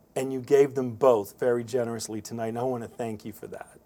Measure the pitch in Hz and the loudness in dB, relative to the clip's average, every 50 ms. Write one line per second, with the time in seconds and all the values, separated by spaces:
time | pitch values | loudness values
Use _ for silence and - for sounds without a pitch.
0 | _ _ _ 131 131 135 135 131 123 120 143 139 139 139 123 135 127 123 113 104 | _ _ _ -4 -4 -2 -4 -6 2 4 6 6 6 6 4 -2 -4 -4 -2 4
1 | 139 131 120 107 101 - - _ 135 127 120 120 120 107 123 127 117 113 117 113 | 6 6 6 6 2 -4 -6 _ 0 0 0 0 -2 -2 -2 -2 -2 -2 -4 -8
2 | 107 - 110 110 104 - 120 117 113 113 117 117 120 131 127 120 117 98 - - | -8 -8 -8 -10 -10 -10 -8 -6 -6 -6 -4 -4 -4 -4 -4 -4 -8 -12 -10 -8
3 | 120 113 110 104 - 110 101 - - 104 92 95 - - _ - _ | -8 -8 -8 -10 -12 -14 -14 -14 -14 -14 -14 -14 -16 -18 _ -20 _